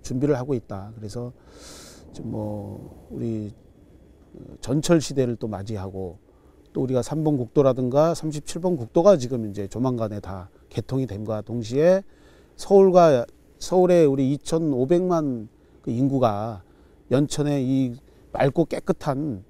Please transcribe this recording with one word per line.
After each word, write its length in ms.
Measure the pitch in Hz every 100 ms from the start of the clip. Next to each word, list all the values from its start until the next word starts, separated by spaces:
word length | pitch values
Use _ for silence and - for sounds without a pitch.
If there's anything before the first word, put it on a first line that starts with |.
준비를 340 | - 127 143 135
하고 160 | 127
있다. 400 | 127 - 98 101 113
그래서 360 | 104 117 120 120 - - - - - - -
지금 200 | - 113
뭐 760 | 110 107 104 101 101 - - -
우리 420 | 175 120 113 104 - _ _ - - - _ _ - - -
전철 400 | - 147 147 170
시대를 360 | - 135 127 117
또 120 | 117
맞이하고 720 | 101 101 107 95 95 92 85 _ _ _ _ _
또 100 | -
우리가 200 | 131 127
삼 220 | 113 151
번 120 | 156 147
국도라든가 800 | 117 - 135 127 127 135 165
삼십칠 460 | 165 156 147 - 175
번 160 | 185 165
국도가 400 | 113 170 180 180
지금 340 | 123 127 110
이제 160 | 98 98
조만간에 540 | 110 127 123 110 104
다 300 | 92 95 92 _ _
개통이 380 | - - 131 127
됨과 360 | 98 107 107
동시에 640 | 104 120 110 131 165 190 190 - - - _ -
서울과, 680 | - 196 190 180 165 127 - _ _ _
서울의 480 | - 180 180 175 151
우리 260 | 135 135
이천오백만 1160 | 143 - 165 160 127 135 175 185 170 147 123 107 _ _ _
그 80 | -
인구가 720 | 120 135 135 120 101 110 104 - _ _ _ _
연천의 560 | 123 143 - 147 143 127
이 280 | 135 131 120 _ _ _
맑고 340 | - 139 151 160
깨끗한 760 | - - 180 - 135 151 101 98